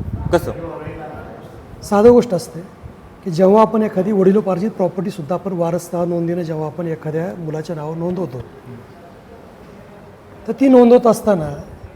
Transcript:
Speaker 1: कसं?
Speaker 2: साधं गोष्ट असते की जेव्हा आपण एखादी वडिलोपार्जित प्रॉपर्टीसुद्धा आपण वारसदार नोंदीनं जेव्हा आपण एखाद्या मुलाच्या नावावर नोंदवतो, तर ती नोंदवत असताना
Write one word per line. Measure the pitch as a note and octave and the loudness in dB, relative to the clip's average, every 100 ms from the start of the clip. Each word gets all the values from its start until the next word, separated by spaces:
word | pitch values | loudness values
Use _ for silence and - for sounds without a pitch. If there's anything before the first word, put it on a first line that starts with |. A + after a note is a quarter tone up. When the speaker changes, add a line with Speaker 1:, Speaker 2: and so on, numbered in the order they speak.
| - - - | -8 -8 -2
Speaker 1:
कसं? | E3+ - - - D#3 D3+ - - - - - - - - - | 0 0 -8 -12 -12 -12 -12 -14 -14 -16 -18 -20 -20 -20 -18
Speaker 2:
साधं | - G3+ A#3 | 0 6 8
गोष्ट | A#3+ A#3 | 6 4
असते | E3+ - E3 F#3 - - - - - | -4 -6 -14 -16 -20 -20 -20 -20 -14
की | F#3+ | -6
जेव्हा | D#3+ F#3+ G#3+ | 2 6 6
आपण | A3 A3 | 6 2
एखादी | G#3+ F#3 F#3+ | 0 -2 0
वडिलोपार्जित | G3+ F#3 G#3 G3 F3 G#3+ | 2 4 2 0 -2 -4
प्रॉपर्टीसुद्धा | - F3 G3 F#3+ - C#3 | -2 -4 -2 -6 -8 -6
आपण | F3 G3 | -6 -6
वारसदार | F3+ E3+ E3+ E3+ F3 | -4 -2 -4 -6 -4
नोंदीनं | F3 E3+ E3+ F3 | -2 -2 -2 -4
जेव्हा | E3 D#3 D3+ | -6 -6 -6
आपण | D3+ E3+ | -8 -8
एखाद्या | D#3 D#3 D#3 F3+ G3 | -8 -6 -6 -6 -8
मुलाच्या | D#3+ D#3 D#3 D#3+ | -8 -8 -8 -10
नावावर | D3 E3 | -8 -6
नोंदवतो, | E3+ F#3 D#3+ B2 - - B2 A#2 - - - - - - - - - - - - - - - - - | -6 -6 -6 -10 -14 -18 -20 -20 -20 -20 -20 -20 -20 -20 -20 -20 -20 -20 -20 -20 -20 -20 -20 -14 -10
तर | |
ती | A3+ C4+ | 0 6
नोंदवत | B3+ A#3+ B3 A#3+ | 6 8 6 6
असताना | - G#3+ F#3 D3 D3 - - - | 2 0 0 -2 -8 -14 -20 -20